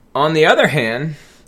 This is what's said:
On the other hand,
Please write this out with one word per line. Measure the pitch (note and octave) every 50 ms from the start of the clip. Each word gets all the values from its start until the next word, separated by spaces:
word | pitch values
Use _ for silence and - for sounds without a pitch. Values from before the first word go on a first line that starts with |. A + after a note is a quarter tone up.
| _ _ _
On | C3 C#3+ D#3 D#3+
the | D#3 D#3
other | F3 A#3+ D#4+ B3+
hand, | D#3+ C3 D3+ A#2+ A2+ A2+ B2+ D3 D#3+ D3 - - - - _ _